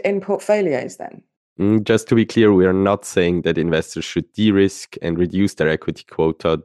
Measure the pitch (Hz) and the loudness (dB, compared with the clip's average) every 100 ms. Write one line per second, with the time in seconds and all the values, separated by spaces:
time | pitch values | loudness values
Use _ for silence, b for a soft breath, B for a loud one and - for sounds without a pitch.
0 | 196 202 196 196 - 214 185 131 120 - | -2 -4 -4 -6 -2 -2 0 -2 -6 -12
1 | - - _ _ _ - 101 110 104 110 | -18 -18 _ _ _ -4 0 0 2 0
2 | - 117 110 - 107 95 92 92 98 101 | 2 0 2 4 4 6 4 2 0 0
3 | - - 87 87 80 82 80 80 - - | -2 -2 0 0 -2 -2 0 -2 -4 -8
4 | 78 - - - 107 98 98 - - - | -8 -8 -8 -2 0 2 2 -2 -18 -10
5 | 85 82 87 92 98 - 78 78 - 78 | -6 -2 -2 0 -2 0 -2 -2 -6 -10
6 | - - 80 80 85 80 | -10 -4 -2 -2 -2 -4